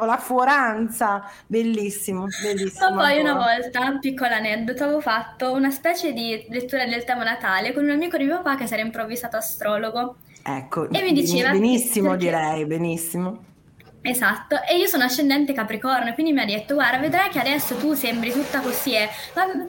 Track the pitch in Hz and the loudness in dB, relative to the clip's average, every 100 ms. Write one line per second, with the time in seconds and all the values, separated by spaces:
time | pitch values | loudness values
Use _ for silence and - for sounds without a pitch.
0 | 226 247 - 254 254 285 240 214 226 - | 0 0 2 2 4 4 2 0 -2 0
1 | 214 202 - - - 220 226 220 202 202 | 0 0 -6 -18 -2 0 2 0 -2 -4
2 | - 185 190 - 208 202 190 - 381 196 | -4 -4 -4 -4 -4 -2 -4 0 2 4
3 | 285 294 302 262 240 240 247 247 262 277 | 4 4 4 2 2 2 0 -2 -2 0
4 | 269 262 247 220 220 214 226 254 294 302 | -4 -2 0 0 -2 -2 -4 -2 0 0
5 | 294 220 226 - 254 269 269 269 - 349 | 0 -2 -2 -6 -2 2 0 0 -2 0
6 | 330 233 233 214 220 240 247 269 247 233 | -2 -2 -4 -6 -6 -8 -4 -2 -2 -2
7 | 240 240 226 240 190 190 226 262 294 285 | -2 -2 -2 -2 0 0 0 0 2 2
8 | 349 320 277 349 311 269 233 220 226 226 | 0 0 0 0 0 -2 -2 -4 -4 -6
9 | 220 240 233 220 220 - 208 208 220 233 | -6 -6 -6 -6 -6 -4 -2 -2 -2 -2
10 | 254 - - - - 135 131 170 151 - | -4 -6 -20 -14 -8 -8 -4 -4 0 0
11 | 381 285 165 247 247 196 226 240 240 214 | 2 4 4 2 4 4 4 4 2 2
12 | 190 185 175 165 156 160 151 165 170 165 | 2 2 2 2 0 0 -2 0 -2 -2
13 | - 175 185 220 - - - - - - | -4 -4 -4 -6 -16 -20 -20 -20 -20 -10
14 | - 254 208 214 - 285 - 349 381 330 | -4 0 0 0 -2 -2 2 2 4 2
15 | 247 262 285 277 285 269 214 226 262 262 | 2 2 2 4 2 0 -4 -4 0 0
16 | 233 233 320 277 214 208 208 285 247 254 | 0 0 2 2 2 -2 0 2 2 2
17 | 302 339 392 302 254 285 - 254 294 277 | 2 2 0 0 0 0 -2 -2 0 0
18 | 240 233 226 247 285 277 262 240 269 220 | 0 -2 0 -2 -2 -2 -2 -2 0 0
19 | 214 - - 339 370 349 | 0 -4 -8 -2 0 -2